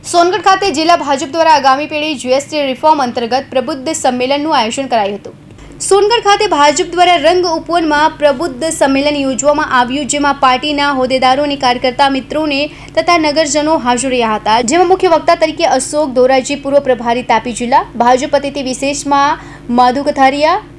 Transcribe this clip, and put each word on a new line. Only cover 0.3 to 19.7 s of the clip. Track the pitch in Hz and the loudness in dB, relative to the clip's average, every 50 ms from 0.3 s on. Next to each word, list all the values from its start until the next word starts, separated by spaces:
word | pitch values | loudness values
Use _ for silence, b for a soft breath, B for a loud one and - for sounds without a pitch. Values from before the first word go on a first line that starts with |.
| 359 381 339 | 0 0 2
ખાતે | 392 381 381 392 392 294 277 | 2 2 2 2 -2 -2 0
જિલ્લા | 320 330 339 330 | 2 2 2 2
ભાજપ | 302 269 285 269 302 269 277 | 2 -2 -2 -2 -2 -6 -2
દ્વારા | 330 320 320 311 285 | 0 4 4 4 4
આગામી | 254 269 262 277 302 302 | 4 2 2 2 0 -4
પેઢી | 311 302 294 311 311 240 | -4 -4 -4 -4 -6 -6
જી | - 254 254 269 | -2 -2 -2 -2
એસ | 285 - | -2 -4
ટી | 311 302 285 269 | -4 -4 -2 -2
રિફોર્મ | 262 254 - 311 311 294 262 | -4 0 2 2 2 2 0
અંતર્ગત | 247 220 254 233 233 240 262 269 - - | -2 -4 -6 -4 -2 -2 -4 -4 -2 -4
પ્રબુદ્ધ | 262 247 240 320 269 254 285 320 - | -4 -4 -4 -6 -6 -6 -6 -6 -2
સંમેલનનું | - 277 247 247 247 254 277 285 285 311 320 277 | -2 -2 0 0 -2 -2 -2 -2 -2 0 0 0
આયોજન | 226 220 220 - 269 254 254 | 0 0 -4 -6 -6 -2 -2
કરાયું | 226 208 196 202 - | -2 -2 -2 -6 -8
હતું. | - - - - - - B B B B B B - | -12 -16 -18 -18 -20 -20 B B B B B B -2
સોનગઢ | - 381 403 403 415 466 466 - | 0 2 2 4 2 2 0 2
ખાતે | 403 403 403 415 403 349 | 2 2 2 2 0 2
ભાજપ | 294 285 294 294 285 359 349 339 | 4 4 4 4 2 -2 -4 2
દ્વારા | 349 359 349 349 330 | 2 2 4 4 2
રંગ | 277 311 359 359 349 370 | 2 2 2 2 0 0
ઉપવનમાં | 320 330 - - 330 349 330 311 294 294 302 320 311 - | -2 -4 -4 -2 -2 0 0 0 0 2 2 0 0 2
પ્રબુદ્ધ | 285 294 277 247 339 339 262 240 311 320 320 - | 0 0 2 2 -4 -6 -6 -6 -6 -6 -2 0
સંમેલન | 320 277 269 269 277 294 294 294 | 0 0 0 0 0 0 -2 -2
યોજવામાં | 277 269 262 214 - 285 294 294 302 277 - 254 | -2 -2 -2 0 0 0 0 0 0 0 0 0
આવ્યું, | 247 233 254 285 302 233 - | 0 0 -2 -6 -4 -2 -2
જેમાં | 294 285 285 277 277 - | -2 0 -2 0 2 2
પાર્ટીના | 262 254 254 294 302 302 285 285 285 285 262 | 2 2 2 -2 -4 -2 -2 -2 -2 0 -2
હોદ્દેદારો | 254 254 262 262 247 254 262 277 294 294 | -2 -2 0 0 2 2 2 2 0 -2
અને | 285 277 - | -4 -2 0
કાર્યકર્તા | 247 247 240 - 254 247 247 285 277 269 262 | 0 0 0 -2 -4 0 2 0 0 0 -2
મિત્રોને | 254 - - 294 311 302 285 269 294 302 B B B B B 320 | -6 -4 -4 -4 -2 -2 -2 -2 -4 -6 B B B B B -2
તથા | 320 349 349 349 311 | 0 2 2 2 2
નગરજનો | 302 285 302 320 302 - 302 294 311 320 311 233 247 | 0 0 0 0 0 0 -2 0 0 0 0 0 0
હાજર | 247 240 247 269 254 | -2 0 -2 -2 -2
રહ્યા | 247 233 220 214 208 | 0 0 0 -2 -2
હતા, | - 214 214 233 247 214 | 0 0 0 0 2 2
જેમાં | 285 349 370 349 381 | 2 2 4 4 2
મુખ્ય | 370 381 370 330 | 2 2 2 2
વક્તા | 302 302 - 339 339 330 | 2 2 2 2 2 0
તરીકે | 320 311 320 339 - - 262 | -2 -2 -2 0 0 0 0
અશોક | 254 - - 294 311 285 240 254 | -2 -2 -2 -2 -2 0 2 2
ધોરાજી, | 247 254 262 269 254 - 285 277 - | 2 4 2 0 0 -2 -8 -6 -4
પૂર્વ | 277 277 285 277 262 | 0 0 0 2 2
પ્રભારી | 247 233 233 240 233 247 247 - 240 | -2 -2 0 -4 -2 -4 0 0 0
તાપી | 220 214 247 233 - | 0 0 -4 -8 -6
જિલ્લા | 247 233 254 294 427 - - 226 233 | -4 0 0 0 0 0 -2 0 2
ભાજપ, | 240 254 262 269 294 294 277 | 4 4 2 2 0 -2 -2
અતિથિ | 285 277 277 285 269 254 | -2 -2 -6 -6 -6 -6
વિશેષમાં | 254 - - 277 285 285 285 285 285 285 277 285 320 - - - - - - - | -6 -4 -4 -4 -4 -4 -2 0 0 2 2 2 0 -4 -8 -18 -20 -20 -8 -4